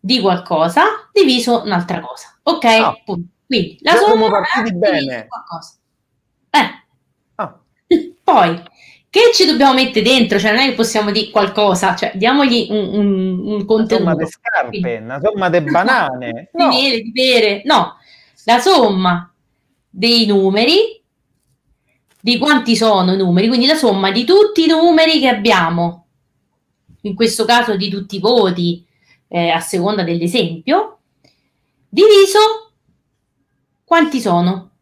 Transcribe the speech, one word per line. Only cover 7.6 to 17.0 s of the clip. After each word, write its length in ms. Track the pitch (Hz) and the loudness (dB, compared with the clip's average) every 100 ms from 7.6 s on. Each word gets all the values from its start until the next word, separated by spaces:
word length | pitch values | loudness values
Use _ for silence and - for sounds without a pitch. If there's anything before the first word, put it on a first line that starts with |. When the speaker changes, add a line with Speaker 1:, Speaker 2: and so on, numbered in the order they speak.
| _ _ _ 339 - _ | _ _ _ -2 -2 _
Speaker 1:
Poi, 400 | - 277 175 175 - _ - _ _ | 0 2 2 -2 -12 _ -20 _ _
che 120 | 370 480 | 2 4
ci 120 | 466 302 | 4 0
dobbiamo 280 | 233 269 | 2 2
mettere 320 | 262 254 220 208 | 2 0 0 2
dentro? 340 | 262 233 202 | 2 2 0
Cioè, 120 | 214 | 0
non 100 | 220 | 0
è 40 | 269 | -2
che 40 | 240 | -2
possiamo 360 | 226 220 208 | -2 -2 -2
dire 180 | 202 - | -4 -2
qualcosa, 640 | 214 196 208 208 180 196 185 | -2 -2 0 0 0 -2 -2
cioè, 160 | - 196 | -6 -2
diamogli 520 | 220 277 277 240 - | 0 2 2 0 -2
un, 80 | 214 190 | -4 -4
un, 120 | 208 202 190 185 185 | -2 0 0 -2 -6
un 0 | 196 208 | -6 -6
Speaker 2:
Una 100 | 202 | -2
Speaker 1:
contenuto. 300 | 220 220 220 | -2 0 0
Speaker 2:
somma 180 | 170 151 | 0 -2
di 100 | - | -6
scarpe, 440 | - - - 123 - | -8 -6 -4 -4 -6
Speaker 1:
Quindi 160 | 123 113 | -6 -8
Speaker 2:
una 160 | 113 135 | -10 -4
somma 280 | 190 208 180 | -4 -2 0
di 100 | 170 | 0
Speaker 1:
<laughs> 80 | 147 | 0
Speaker 2:
banane. 800 | 170 208 254 156 127 120 117 175 | 0 2 0 -2 -6 -10 -12 -12
Speaker 1:
Di 100 | 330 | -2
Speaker 2:
No. 60 | 330 | 0
Speaker 1:
mele, 320 | 254 277 233 | 2 -2 -4